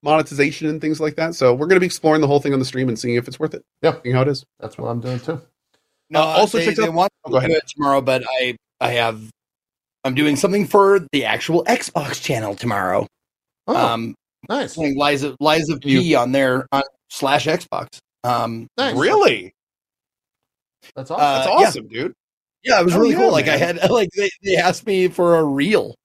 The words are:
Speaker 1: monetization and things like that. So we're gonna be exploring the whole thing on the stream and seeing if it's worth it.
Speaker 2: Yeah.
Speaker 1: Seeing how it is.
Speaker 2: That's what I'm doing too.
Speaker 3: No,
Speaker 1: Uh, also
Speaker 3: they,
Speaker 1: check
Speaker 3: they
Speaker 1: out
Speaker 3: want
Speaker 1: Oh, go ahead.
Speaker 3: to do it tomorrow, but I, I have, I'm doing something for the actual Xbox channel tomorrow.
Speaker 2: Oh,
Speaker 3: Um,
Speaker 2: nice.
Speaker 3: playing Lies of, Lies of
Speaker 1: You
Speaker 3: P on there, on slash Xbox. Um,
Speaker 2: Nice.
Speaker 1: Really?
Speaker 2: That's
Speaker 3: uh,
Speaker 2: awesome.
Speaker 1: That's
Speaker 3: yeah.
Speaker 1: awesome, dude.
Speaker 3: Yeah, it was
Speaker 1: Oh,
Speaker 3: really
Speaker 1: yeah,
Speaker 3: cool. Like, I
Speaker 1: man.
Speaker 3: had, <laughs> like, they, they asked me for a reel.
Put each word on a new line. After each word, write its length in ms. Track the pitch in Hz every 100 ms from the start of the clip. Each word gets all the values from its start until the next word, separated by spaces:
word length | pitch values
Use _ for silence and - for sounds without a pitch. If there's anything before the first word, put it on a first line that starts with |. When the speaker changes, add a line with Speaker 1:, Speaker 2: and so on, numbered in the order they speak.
Speaker 1:
monetization 640 | 147 156 151 143 147 143 156
and 120 | 156
things 180 | 156 156
like 160 | 156 151
that. 180 | 165
So 200 | 170 127
we're 120 | 123 156
gonna 120 | 185
be 60 | 180
exploring 340 | - 160 156
the 60 | 143
whole 120 | 143
thing 140 | 143
on 60 | 135
the 60 | 127
stream 240 | 127 131
and 100 | 113
seeing 160 | 123 120
if 120 | 123
it's 120 | 131
worth 140 | 156 -
it. 80 | _ _
Speaker 2:
Yeah. 140 | 160 160
Speaker 1:
Seeing 100 | 123
how 80 | 127
it 60 | 135
is. 180 | 135 - _
Speaker 2:
That's 180 | - -
what 100 | 120
I'm 100 | 117
doing 200 | 123 123
too. 220 | - 160 - _ _ _ _ _ _
Speaker 3:
No, 80 | 160
Speaker 1:
Uh, 40 |
also 340 | 156 165 196 226
Speaker 3:
they, 60 | 165
Speaker 1:
check 100 | 170
Speaker 3:
they 80 |
Speaker 1:
out 100 | -
Speaker 3:
want 180 | 165 190 _
Speaker 1:
Oh, 80 | -
go 60 | 127
ahead. 120 | 147
Speaker 3:
to 40 | 160
do 20 |
it 100 | -
tomorrow, 340 | - 143 139
but 220 | 127 131 120 131
I, 160 | 127 113 _ _
I 100 | 123
have, 320 | 120 117 110 110 _ _ _ _ _ _ _
I'm 100 | 135
doing 220 | 127 151 143
something 320 | - 202 165
for 320 | 202 196 196 151
the 140 | 147 113
actual 380 | 113 - 165
Xbox 580 | 160 247 - - 143 127
channel 320 | - 123 110
tomorrow. 540 | 101 120 101 92 95 - _ _ _ _ _ -
Speaker 2:
Oh, 100 | 262
Speaker 3:
Um, 380 | 120 113 113 - _ _ -
Speaker 2:
nice. 280 | 254 208 -
Speaker 3:
playing 200 | 151 139
Lies 280 | 143 143
of, 120 | 143 127
Lies 300 | 147 160 151
of 100 | 147
Speaker 1:
You 180 | 143 135
Speaker 3:
P 120 | 170
on 180 | 143 120
there, 340 | 135 135 127 135
on 120 | 139 139 _ _
slash 380 | - 135 143 131
Xbox. 500 | 170 - - - - _ _
Um, 440 | 123 120 117 113 117 -
Speaker 2:
Nice. 180 | 269 135
Speaker 1:
Really? 600 | 175 427 392 110 90 _ _ _ _ _ _ _ _ _ _ _ _ _ - -
Speaker 2:
That's 140 | 131
Speaker 3:
uh, 60 | 170
Speaker 2:
awesome. 100 | 147
Speaker 1:
That's 140 | 135 131 269
Speaker 3:
yeah. 60 | 370
Speaker 1:
awesome, 200 | 135 107
dude. 260 | 113 147 - _ _ _ _
Speaker 3:
Yeah, 160 | 254 220
it 60 | 175
was 80 | 175
Speaker 1:
Oh, 40 |
Speaker 3:
really 140 | 233
Speaker 1:
yeah, 40 | 320
Speaker 3:
cool. 100 | 381
Like, 160 | 160 147
I 100 | 143
Speaker 1:
man. 200 | 170 170
Speaker 3:
had, 120 | 180
<laughs> 0 |
like, 200 | 240 190 190
they, 140 | 202 -
they 140 | 196 175
asked 280 | 175 175 -
me 220 | 190 185
for 300 | 180 175 170
a 60 |
reel. 520 | 156 139 151 202 113 -